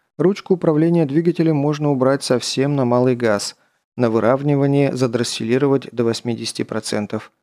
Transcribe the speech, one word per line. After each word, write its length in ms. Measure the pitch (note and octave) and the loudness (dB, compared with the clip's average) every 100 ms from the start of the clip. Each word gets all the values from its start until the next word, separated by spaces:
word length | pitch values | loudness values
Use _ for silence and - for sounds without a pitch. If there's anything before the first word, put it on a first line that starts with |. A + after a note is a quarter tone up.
| _ - | _ -2
ручку 340 | F3+ G3 - | 0 0 -2
управления 540 | F#3 F3 D3+ E3 E3+ D3 | 0 2 2 2 2 2
двигателем 500 | C#3+ E3+ E3 D#3+ D3+ | 0 0 2 2 2
можно 340 | C#3+ D3 D3 | 0 0 0
убрать 320 | C3+ C3 C#3 | 2 2 0
совсем 540 | - B2+ - - C#3 C#3+ | 0 -2 -2 -2 0 0
на 80 | |
малый 320 | B2 B2 B2+ A#2 | 2 2 2 2
газ, 400 | A#2 G2+ - - _ _ _ - | 0 0 -4 -14 _ _ _ -2
на 140 | A#2+ | 0
выравнивание 840 | A2 G#2+ C3+ D3 C#3+ C#3 C#3 C#3 | 2 2 2 2 0 2 2 2
задросселировать 920 | B2+ B2+ A#2 A#2 - A2+ B2+ C#3 C3+ - | 0 0 0 -4 -4 -2 0 2 0 -2
до 140 | A#2 | -2
восьмидесяти 600 | A#2 A2 A#2+ A2+ A2+ - | -2 -2 -4 -6 -6 -8
процентов. 680 | A2+ A2 - A2 G#2 G#2+ - _ | -6 -6 -4 -6 -4 -8 -10 _